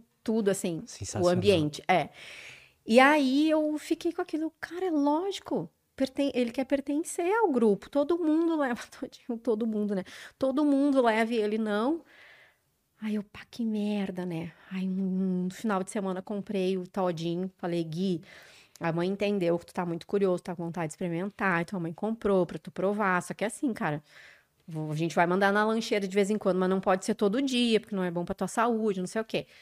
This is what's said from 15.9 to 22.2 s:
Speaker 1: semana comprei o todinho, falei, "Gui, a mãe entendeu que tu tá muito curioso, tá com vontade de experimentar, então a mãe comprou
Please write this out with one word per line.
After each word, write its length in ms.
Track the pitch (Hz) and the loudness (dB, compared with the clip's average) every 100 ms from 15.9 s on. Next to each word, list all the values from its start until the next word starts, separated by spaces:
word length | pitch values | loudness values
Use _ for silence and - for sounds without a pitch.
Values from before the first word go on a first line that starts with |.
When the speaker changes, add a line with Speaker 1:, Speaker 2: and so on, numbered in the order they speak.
Speaker 1:
semana 320 | 220 190 185 | -4 -4 -6
comprei 540 | - 202 190 202 185 190 | -6 -8 -4 -2 0 -2
o 80 | 180 | -4
todinho, 640 | - 185 165 165 170 185 - | -2 -2 0 -2 -2 -4 -6
falei, 260 | 180 170 | -4 -2
"Gui, 380 | 165 156 190 175 - - - - - - | -2 -2 0 -2 -4 -20 -20 -20 -20 -6
a 120 | 165 | -2
mãe 160 | 165 175 | 0 -2
entendeu 500 | 196 202 208 175 170 | -2 0 0 2 0
que 80 | - | -2
tu 80 | |
tá 100 | - 175 | -6 -4
muito 200 | 170 - | -6 -2
curioso, 360 | 202 196 180 | 0 2 0
tá 120 | - 175 | -2 -8
com 80 | |
vontade 240 | 170 170 160 | -6 -4 -6
de 40 | |
experimentar, 640 | - 180 165 196 - 196 170 | -4 -4 -4 -4 -2 0 0
então 140 | 175 196 | -2 -4
a 20 | |
mãe 120 | 165 | -6
comprou 540 | 160 208 226 | -4 -6 -2